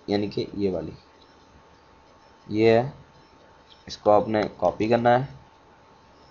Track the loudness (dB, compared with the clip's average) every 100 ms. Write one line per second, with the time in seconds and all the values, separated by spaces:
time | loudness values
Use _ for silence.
0 | -6 -4 -4 -6 -8 -4 -4 -4 -8 -14
1 | _ _ _ _ _ -20 _ _ _ _
2 | _ _ -20 _ -6 2 4 4 0 -8
3 | -20 -20 _ -20 -20 -20 _ -20 -20 -4
4 | 2 2 2 -2 -4 -2 -2 0 0 2
5 | 2 2 0 -14 -20 _ _ _ _ _
6 | _ -20 -20